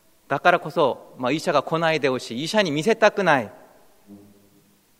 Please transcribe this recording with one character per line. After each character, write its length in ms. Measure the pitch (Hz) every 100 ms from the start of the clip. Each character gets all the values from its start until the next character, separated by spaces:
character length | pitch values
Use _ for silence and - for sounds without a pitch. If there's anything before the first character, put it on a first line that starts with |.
| _ _ -
だ 120 | 139
か 100 | 180
ら 100 | 170
こ 100 | 160
そ、 440 | 170 139 - - -
ま 100 | 123
あ、 40 |
医 80 | 156
者 120 | 185
が 100 | 147
来 160 | - 160
な 140 | 165
い 80 | 160
で 80 | 135
ほ 100 | 127
し 180 | - 117
い、 80 |
医 40 | 160
者 140 | 214
に 80 | 190
見 120 | 143
せ 140 | 170 220
た 140 | 214
く 120 | 202
な 180 | 185 139
い 120 | 104 - - _ _ _ - 101 104 _ _ _ _ _ _ _